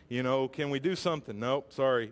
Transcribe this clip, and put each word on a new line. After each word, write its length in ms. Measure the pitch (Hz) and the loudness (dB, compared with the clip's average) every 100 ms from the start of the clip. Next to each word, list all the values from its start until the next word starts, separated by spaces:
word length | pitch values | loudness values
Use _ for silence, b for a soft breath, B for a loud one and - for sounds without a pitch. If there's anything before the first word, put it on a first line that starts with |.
| B | B
you 120 | 120 | -2
know, 260 | 127 135 131 | 2 2 0
can 220 | - 143 | -2 -2
we 100 | 139 | 0
do 160 | 147 180 | 0 0
something?" 440 | 180 160 135 104 | -2 -2 -4 -6
"Nope, 320 | 117 139 135 | 0 -2 -2
sorry, 400 | - 135 123 110 | 0 2 2 0